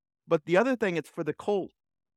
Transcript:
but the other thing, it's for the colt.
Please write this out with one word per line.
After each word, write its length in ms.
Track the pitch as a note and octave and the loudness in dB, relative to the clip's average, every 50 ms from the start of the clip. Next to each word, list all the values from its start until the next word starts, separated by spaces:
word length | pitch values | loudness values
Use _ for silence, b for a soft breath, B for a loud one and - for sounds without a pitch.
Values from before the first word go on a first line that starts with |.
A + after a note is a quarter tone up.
| _ _ _ _ _ | _ _ _ _ _
but 180 | - E3+ D#3 - | -2 -2 0 0
the 120 | E3 F3 | 2 2
other 180 | F#3 A#3 C4+ C4 | 4 4 2 0
thing, 220 | - A3+ F#3+ F3 | 0 -2 -2 -2
it's 120 | D#3+ C#3+ - | -2 -4 -6
for 140 | - E3+ | -8 -6
the 100 | D#3+ D3+ | -6 -6
colt. 380 | D3 - - G#3 G#3 F#3+ D#3+ - _ _ _ _ _ _ _ _ _ | -6 -6 -4 -2 -2 -2 -4 -6 _ _ _ _ _ _ _ _ _